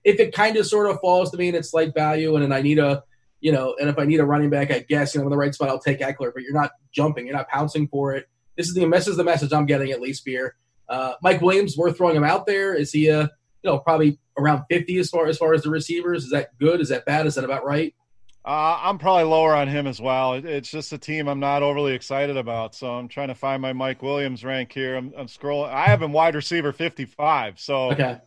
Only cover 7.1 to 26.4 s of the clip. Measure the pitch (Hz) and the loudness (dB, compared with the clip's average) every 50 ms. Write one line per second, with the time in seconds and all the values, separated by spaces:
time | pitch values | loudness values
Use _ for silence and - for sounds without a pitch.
7.1 | 147 127 123 127 143 139 131 - 135 143 151 151 - 156 147 143 - 139 139 139 | -2 -4 -8 -6 -6 -6 -6 -4 -4 -4 -2 -2 -2 -2 -2 -2 -2 -4 -4 -2
8.1 | 135 135 - _ _ _ _ _ - - 175 175 175 185 175 160 170 180 170 208 | -4 -6 -8 _ _ _ _ _ -8 -8 -6 -4 0 0 2 4 4 2 2 2
9.1 | 180 170 165 175 165 143 147 139 151 151 147 139 147 135 135 135 135 120 123 135 | 0 0 2 2 2 0 0 0 2 2 2 2 2 0 0 -2 -4 -6 -6 -8
10.1 | 139 - - 135 127 127 131 123 - _ _ _ _ _ _ - 123 131 131 131 | -8 -8 -8 -8 -6 -6 -6 -8 -10 _ _ _ _ _ _ -8 -6 -4 -4 -6
11.1 | 127 - 170 185 175 - 170 185 190 202 202 - 139 151 170 170 160 - 180 170 | -6 0 2 2 4 4 4 4 4 4 2 0 0 0 0 0 2 2 2 2
12.1 | 160 151 147 147 180 190 190 214 196 196 196 196 185 147 147 - - 151 151 156 | 4 4 4 4 2 2 0 -2 -2 0 0 0 0 -2 -2 0 0 4 4 4
13.1 | 151 151 151 151 - _ _ _ _ _ - 185 143 139 - 165 160 156 156 147 | 4 4 2 -2 -4 _ _ _ _ _ -2 -2 -2 0 2 2 4 4 4 4
14.1 | 143 - _ _ _ 139 143 151 147 131 139 - 175 175 170 180 180 185 175 - | 2 0 _ _ _ 0 2 2 2 2 0 0 -2 0 0 0 -2 -2 -2 0
15.1 | - 165 160 156 160 - 170 156 160 156 156 151 156 160 151 - 170 175 175 175 | 0 0 0 0 0 2 2 4 4 2 2 0 -2 -2 -2 -4 -4 -4 -2 -2
16.1 | 175 160 131 127 147 143 - - _ - 143 156 175 170 147 - 135 123 - 143 | -2 -4 -2 -2 -2 -2 -2 -4 _ 0 2 2 4 2 2 0 -2 -2 -2 -2
17.1 | 147 156 156 156 143 131 131 127 135 127 123 139 147 156 160 - - _ _ _ | 0 0 0 0 -2 -2 -4 -4 -4 -4 -4 -2 -2 -2 -2 -4 -6 _ _ _
18.1 | _ - - - - _ - - 147 156 156 160 170 127 147 190 202 156 147 190 | _ -20 -20 -20 -20 _ -8 -4 -2 0 0 0 0 0 -2 -2 -2 0 2 4
19.1 | 185 175 160 160 160 160 160 156 151 147 139 135 143 147 143 139 117 104 117 131 | 4 4 4 4 4 4 6 6 4 4 2 0 -2 -2 -4 -4 -6 -4 -2 -2
20.1 | 131 131 131 127 127 131 147 170 151 143 123 - - 156 143 - 156 139 - 151 | 0 0 0 0 -2 -4 -6 -6 -6 -6 -8 -8 -10 -12 -10 -10 -12 -12 -10 -8
21.1 | 156 156 147 143 139 139 139 139 143 143 143 143 143 147 147 139 127 123 - - | -6 -4 -4 -4 -4 -2 -2 0 0 2 2 0 0 0 0 -2 -2 -4 -6 -6
22.1 | 135 139 143 143 139 135 117 117 113 113 113 107 - - 131 123 120 123 123 120 | -4 -2 -2 -2 -2 -4 -4 -4 -6 -6 -6 -8 -10 -10 -10 -8 -8 -8 -10 -10
23.1 | - 143 139 131 123 - 139 135 135 135 131 131 131 127 131 131 127 - 131 139 | -10 -8 -8 -8 -8 -6 -4 -4 -4 -4 -4 -6 -6 -4 -4 -6 -6 -6 -6 -4
24.1 | 143 143 139 135 127 117 120 131 135 131 123 - - 135 131 131 131 127 127 135 | -4 -2 -4 -4 -6 -8 -8 -6 -6 -6 -6 -8 -8 -6 -6 -6 -6 -6 -8 -10
25.1 | - 143 131 120 - - 139 143 147 143 147 127 131 139 - 202 208 190 160 147 | -12 -14 -16 -16 -14 -10 -6 -4 -4 -4 -4 -4 -2 0 2 4 4 2 2 0
26.1 | 147 156 160 165 147 151 | 2 2 2 2 2 -2